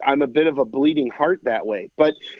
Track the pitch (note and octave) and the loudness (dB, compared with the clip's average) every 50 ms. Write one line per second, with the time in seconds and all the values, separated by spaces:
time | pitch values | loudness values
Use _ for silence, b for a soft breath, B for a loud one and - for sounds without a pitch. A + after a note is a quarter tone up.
0 | - - C#3 C#3+ D3 C3 A#2 D3+ D#3 D#3+ D3 C3+ C3 A2+ A2+ C3+ C#3 D3+ D#3+ D3 | -2 0 2 2 0 0 2 2 2 2 2 0 -2 -2 0 0 2 2 2 2
1 | C#3 A#2+ G#2+ - D3 D#3+ F#3 F3 - B2+ A2+ A2 - G#2+ G#2+ G2 F2+ - _ - | 0 -2 -2 -2 0 0 0 -2 -2 -2 -2 -2 -2 -4 -6 -6 -6 -6 _ 2
2 | D3+ D3+ D3+ B B B B | 2 2 2 B B B B